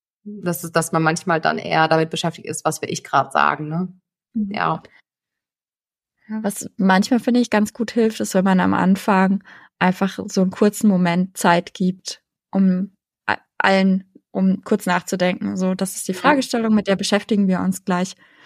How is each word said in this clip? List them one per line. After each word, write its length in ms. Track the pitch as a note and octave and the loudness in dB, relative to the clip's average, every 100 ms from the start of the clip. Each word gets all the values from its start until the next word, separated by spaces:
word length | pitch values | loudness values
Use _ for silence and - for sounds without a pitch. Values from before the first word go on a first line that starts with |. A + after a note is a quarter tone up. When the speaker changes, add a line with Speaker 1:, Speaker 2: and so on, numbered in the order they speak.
| _ _ | _ _
Speaker 1:
Das 400 | G#3 G#3 F3+ E3+ | -18 -10 -6 -6
ist, 100 | E3 | -4
dass 160 | E3 E3 | -4 0
man 120 | D#3+ | 0
manchmal 380 | D#3+ E3+ - D#3+ | 0 -2 -2 -2
dann 180 | D#3 D#3+ | 0 -2
eher 280 | - D#3+ D#3+ | -2 0 2
damit 240 | D#3+ D#3+ | 2 0
beschäftigt 380 | F3 E3+ - - | -4 -6 -6 -12
ist, 160 | - | -6
was 180 | D#3+ D#3+ | -6 -6
will 80 | - | -6
ich 140 | - | -8
grad 280 | - C#3 C3+ | -2 -2 0
sagen, 360 | - D3 D3 D3+ | 0 0 0 -4
ne? 200 | D#3+ F#3 F#3 _ _ _ | -6 -6 -10 _ _ _
Speaker 2:
Mhm. 180 | A3+ G3+ | -6 -6
Speaker 1:
Ja. 320 | - E2 E3 - _ _ _ _ _ _ _ _ _ _ _ _ _ - | -2 -2 -4 -8 _ _ _ _ _ _ _ _ _ _ _ _ _ -10
Speaker 2:
Ja, 140 | A3 | -6
was 280 | G#3 - - - | -6 -6 -10 0
manchmal, 440 | G3 F#3+ G3+ A#3+ | 4 4 4 0
finde 200 | A#3+ A#3+ | 2 0
ich, 100 | A#3 | 2
ganz 240 | G#3+ G#3 | 0 0
gut 160 | - G#3+ | -4 -4
hilft, 300 | A#3+ A3 A3 | 0 0 0
ist, 140 | G#3+ | -2
wenn 100 | F#3+ | 0
man 160 | F#3+ F#3 | 2 4
am 120 | F#3+ | 2
Anfang 720 | G3 F3+ F#3+ - F#3+ F#3+ G3 - - - - | 2 2 2 2 2 2 0 -4 -20 -14 -2
einfach 400 | F3+ F#3 F#3+ - G3+ | 0 0 -2 -4 -4
so 140 | - | 0
einen 100 | F#3 | 0
kurzen 380 | - G#3 - G#3+ | 2 0 2 2
Moment 480 | F#3 F3+ E3+ F#3 - | 4 2 0 -2 0
Zeit 380 | F#3 F3 F3 | 2 2 0
gibt, 480 | - F#3 F#3+ - - _ _ _ | -2 -2 -2 -8 -16 _ _ _
um 420 | G3 F#3+ F3+ G3 _ _ _ - | 0 2 2 -2 _ _ _ -6
a-, 100 | G3+ _ - | -6 _ -2
allen, 460 | F#3+ G3 F#3+ F#3+ - _ _ | 2 4 4 2 -2 _ _
um 320 | G3 F#3+ F#3+ | -2 0 0
kurz 220 | - G#3 - | -2 -2 0
nachzudenken. 720 | F3+ - F#3 F3+ F3+ G3+ G3 | -2 -2 -2 -2 -2 -4 -2
So, 180 | F#3 | -2
das 220 | F#3 F#3+ - | -2 -6 -8
ist 120 | - | -8
die 40 | |
Speaker 1:
Ja. 60 | F3+ | -2
Speaker 2:
Fragestellung, 560 | C4 C#4+ B3+ A#3+ A3+ | 2 2 0 -2 2
mit 120 | G#3+ G3+ | 2 2
der 100 | G3 | -2
beschäftigen 500 | - G3+ - G#3 G3 | 0 -2 0 0 2
wir 140 | F#3 | 0
uns 240 | F#3 F#3 | -2 -4
gleich. 300 | - F3+ F#3 - _ _ | -2 -2 -4 -8 _ _